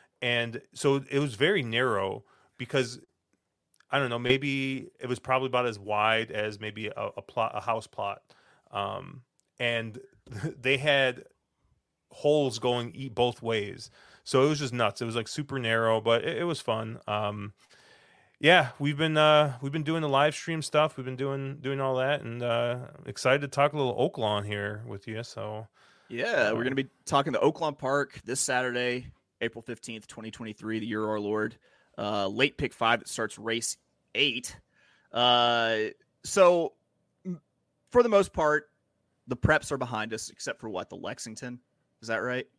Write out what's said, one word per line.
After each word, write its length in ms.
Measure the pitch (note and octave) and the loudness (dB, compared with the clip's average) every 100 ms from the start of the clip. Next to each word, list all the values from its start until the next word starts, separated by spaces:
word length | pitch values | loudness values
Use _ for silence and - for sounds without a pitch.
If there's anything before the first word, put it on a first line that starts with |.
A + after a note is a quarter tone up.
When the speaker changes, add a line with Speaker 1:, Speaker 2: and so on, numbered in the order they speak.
| _ _ | _ _
Speaker 1:
and 380 | B2 A#2+ A#2 A2+ - | -2 0 -2 -6 -12
so 280 | - C#3+ C#3 C3+ | -2 2 2 0
it 80 | C#3 | -2
was 160 | D3 | -2
very 280 | A#2 D3+ G3+ | 2 2 2
narrow 640 | A#2 A2+ B2+ G2+ G2 G#2+ - _ _ - | 0 0 2 2 -2 -6 -12 _ _ -14
because, 440 | B2 C#3 A#2+ A#2+ - _ _ _ _ _ _ _ _ | -2 0 0 -4 -20 _ _ _ _ _ _ _ _
I 80 | C#3 | -2
don't 120 | B2+ | 0
know, 80 | A#2+ | 0
maybe 680 | B2 C3+ C#3 C#3 C3+ C3+ - - | 2 2 0 -2 -4 -6 -10 -10
it 80 | B2+ | -6
was 100 | B2 | -4
probably 300 | - C3 C3 | 0 0 2
about 180 | B2 B2 | 0 0
as 120 | G2+ | -4
wide 520 | G2 G#2 G#2+ A2+ A2+ | -2 2 2 2 0
as 300 | G#2+ G#2+ G#2 | -4 -4 -6
maybe 260 | G#2+ G#2+ G#2+ | -10 -8 -8
a, 240 | A2+ G#2+ - | -6 -8 -8
a 60 | |
plot, 280 | - - A2 | -6 -2 -2
a 60 | G#2 | -2
house 280 | A2+ A2+ - | -4 -4 -6
plot, 340 | - G2+ G2+ _ _ _ _ _ | -8 -8 -8 _ _ _ _ _
um, 520 | G2+ G2+ G2 F#2 G#2 - _ _ - | -6 -4 -6 -12 -18 -20 _ _ -6
and 400 | A#2+ A#2 A2+ G#2+ - _ - | -2 -2 -6 -12 -18 _ -16
<laughs> 0 | A2 D#3 - | -10 -10 -4
they 160 | B2+ C3+ | 0 0
had 480 | D3 C#3 C3 B2 - _ _ _ _ _ _ _ _ | 2 2 2 -2 -10 _ _ _ _ _ _ _ _
holes 500 | - D3 D3+ C#3 A2 | -2 2 2 2 0
going 340 | B2 B2 A#2 | -2 -2 -4
e-, 140 | - C3+ | -10 -6
both 340 | A2 B2 A#2 | 0 0 0
ways, 480 | A2+ A2+ G2+ F#2 - - - - | -2 -2 -2 -10 -16 -20 -20 -18
so 200 | - C3 | 0 4
it 40 | C#3+ | 4
was 100 | D3 | 4
just 140 | C#3 | -2
nuts. 280 | A#2+ G#2+ - | 0 0 0
It 40 | |
was, 100 | A#2 | -4
like, 140 | A#2 A2+ | -4 -6
super 300 | - C#3+ C3+ | -6 -6 -4
narrow, 420 | A#2 A2+ A2+ A2+ | 0 2 4 2
but 240 | A2+ A#2 | 4 2
it, 140 | D#3 - | 2 -2
it 60 | |
was 160 | F3 D3+ | -2 -4
fun. 380 | - A2 A2 A#2 - | -2 -4 -4 -8 -4
Um, 460 | G#2 G#2 G#2 G2+ - _ - - - _ _ _ - | -2 -2 -4 -10 -14 _ -20 -20 -20 _ _ _ 2
yeah, 300 | D3 F3 C3 - | 6 6 6 -2
we've 160 | C#3+ C#3+ | -4 0
been, 200 | D#3+ D#3 | 2 4
uh, 380 | D3+ D3+ D3 B2 | 6 8 6 0
we've 100 | C#3 | -6
been 140 | D#3+ | -4
doing 180 | D3 E3 | -2 -2
the 60 | D3+ | 2
live 260 | C3+ D3+ | 4 2
stream 280 | - - D#3+ | 0 -6 -6
stuff. 340 | C#3+ D3+ D3+ - | 0 2 2 0
We've 100 | B2+ | -8
been 100 | B2+ | -6
doing, 420 | C#3 C#3 C3+ C3+ | -4 -4 -6 -6
doing 200 | B2+ C#3 | -6 -2
all 160 | C3+ B2+ | 0 0
that, 260 | C3 D3 | 0 0
and, 200 | A#2 A#2 | -4 -4
uh, 360 | A#2+ A#2 A#2+ B2 B2+ - | 0 0 0 -2 -8 -14
excited 380 | - - B2+ C#3 | -12 -2 2 2
to 60 | C#3+ | 2
talk 240 | - D3 | 2 2
a 40 | D3 | 2
little 180 | C3 | 0
Oaklawn 500 | A2+ C#3+ - G#2+ G#2 | 0 0 0 0 0
here 380 | G2+ G#2 G2+ G#2 A2+ | -2 -4 -4 -6 -10
with 200 | G2+ - | -12 -10
you. 160 | A2 | -10
So, 460 | A#2 - G#2+ G#2+ A2 _ _ _ - | -10 -10 -10 -10 -12 _ _ _ -12
Speaker 2:
Yeah, 440 | A#2+ A#3 F#3 G#2+ | -6 -2 2 2
we're 80 | A2+ | 2
Speaker 1:
uh, 40 | |
Speaker 2:
gonna 100 | B2+ | 0
be 140 | C3+ C3 _ | -2 -4 _
talking 300 | - C#3+ C#3+ | 0 0 2
to 40 | A#2+ | 2
Oaklawn 400 | D3 - D#3 C#3 | 2 2 -2 -2
Park 420 | C3 C#3+ C#3 - | 0 0 0 -6
this 160 | - B2+ | -6 -4
Saturday, 680 | - B2+ B2+ B2 B2 B2 B2 - _ - | 0 0 0 0 -2 -4 -8 -18 _ -6
April 220 | A#2 A#2 | -6 -6
fifteenth, 460 | - A2+ - A2 - | -12 -12 -12 -14 -16
twenty 220 | - A2 | -14 -14
twenty-three, 500 | - A2 G#2+ G#2+ A2 | -12 -12 -8 -4 -4
the 60 | A2 | -2
year 180 | G#2+ | -2
of 60 | G#2+ | -2
our 100 | G#2+ | -2
Lord. 360 | G#2 G#2+ A2+ - _ _ _ - | 0 0 -2 -6 _ _ _ -8
Uh, 300 | G#2 G#2 G2 | -4 -2 0
late 320 | A2 D3 - | 2 0 2
pick 140 | C3 | -6
five 260 | - A2+ A#2 | 0 2 2
that 80 | - | 0
starts 300 | - A2 - | -6 -6 -6
race 380 | A2 A#2 - - _ _ _ | -4 -4 -4 -8 _ _ _
eight. 420 | A2 C#3+ A#2+ - - _ _ _ _ _ | -2 -2 -2 -10 -14 _ _ _ _ _
Uh, 640 | A#2 B2 B2 A#2+ A#2+ A2+ A2 G#2+ - _ _ | 2 4 6 4 2 2 0 -2 -6 _ _
so, 480 | - G#3 F3+ F3 E3 - _ _ _ _ | 0 6 8 6 2 -6 _ _ _ _
m-, 160 | F#3+ E3 _ _ _ _ _ | -10 -10 _ _ _ _ _
for 120 | B3 | 4
the 60 | A#3+ | 6
most 240 | G3+ F#3+ | 6 4
part, 380 | - D3+ D3+ - _ _ _ _ _ - | 2 2 2 0 _ _ _ _ _ -8
the 80 | B2 | 0
preps 340 | - D3+ - | 4 4 2
are 60 | C3+ | -4
behind 340 | B2 A2 A2 | -4 -4 -4
us, 180 | A2 - | -6 -8
except 300 | - - - | -10 -8 -8
for 80 | A2+ | -6
what, 220 | F2+ - | -6 -8
the 60 | F#2+ | -10
Lexington? 640 | F#2+ A2 A2+ A2 B2+ B2 _ _ _ _ | -10 -10 -12 -12 -12 -12 _ _ _ _
Is 60 | A2+ | -4
that 100 | A2 | -2
right? 280 | A#2+ B2+ - | -2 -4 -6